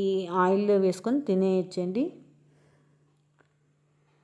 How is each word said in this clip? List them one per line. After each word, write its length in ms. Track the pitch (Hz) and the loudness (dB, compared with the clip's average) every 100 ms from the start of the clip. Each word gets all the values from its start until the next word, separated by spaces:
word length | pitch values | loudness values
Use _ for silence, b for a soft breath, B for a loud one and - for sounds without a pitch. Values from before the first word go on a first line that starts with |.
| 196 190 170 185 | -2 -2 -2 0
ఆయిల్లో 340 | 185 196 208 196 | 2 2 2 2
వేసుకొని 340 | 190 180 226 285 285 | 2 0 -2 -2 0
తినేయచ్చండి. 760 | 185 190 190 180 185 180 208 330 - - _ _ b b b b b b _ _ _ _ _ _ _ _ _ _ _ | 2 2 0 -2 -6 -4 -4 -4 -8 -20 _ _ b b b b b b _ _ _ _ _ _ _ _ _ _ _